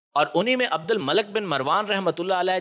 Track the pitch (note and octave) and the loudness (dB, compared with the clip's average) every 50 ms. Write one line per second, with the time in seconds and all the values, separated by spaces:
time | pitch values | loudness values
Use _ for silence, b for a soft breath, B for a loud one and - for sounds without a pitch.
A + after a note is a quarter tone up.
0 | _ _ - C#3+ D3+ D3 - E3 G3 A#3+ B3+ B3+ B3 - D#3 D#3+ D#3+ D#3+ A3+ G#3+ | _ _ 0 0 2 2 2 0 0 2 2 0 0 0 -2 -2 -2 -2 -2 0
1 | D3 C3 D3+ G3+ A3 G#3 G3+ A3 G#3+ F#3 D3 C3+ C3 C#3 D#3+ G3 G#3+ G3+ G#3 G3 | 0 0 0 0 0 0 -2 -4 -2 -2 -2 -2 0 0 0 0 0 0 -2 0
2 | F#3+ F3 D#3 E3 F3 F#3 F#3+ F3+ F3+ F#3 F#3 F#3 | 0 0 -2 0 -2 0 0 0 2 0 0 0